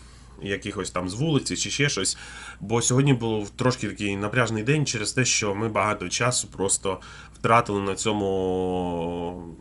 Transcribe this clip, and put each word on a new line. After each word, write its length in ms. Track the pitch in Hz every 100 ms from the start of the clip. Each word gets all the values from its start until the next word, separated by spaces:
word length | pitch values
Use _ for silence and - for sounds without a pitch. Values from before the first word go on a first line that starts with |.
| - - - -
якихось 500 | 98 98 104 101 87
там 180 | 90 92
з 40 |
вулиці 440 | 104 160 143 - 87
чи 120 | 101
ще 200 | - 143
щось, 280 | 98 95 - - - - -
бо 220 | 101 117
сьогодні 320 | 113 127 143
був 360 | 123 113 107 101
трошки 380 | - 127 120 104
такий 300 | - 104 98
напряжний 460 | 104 123 110 110
день 220 | 107 151 139
через 280 | 110 104
те, 120 | 135 123
що 300 | - 107 98
ми 140 | 113
багато 400 | 104 101 104 90
часу 380 | - 123 120 101
просто 520 | - 95 - 98 92 - - -
втратили 480 | - 113 117 117 101
на 140 | 98 92
цьому 1600 | 110 107 98 95 92 92 92 90 90 87 85 87 87 90 85 82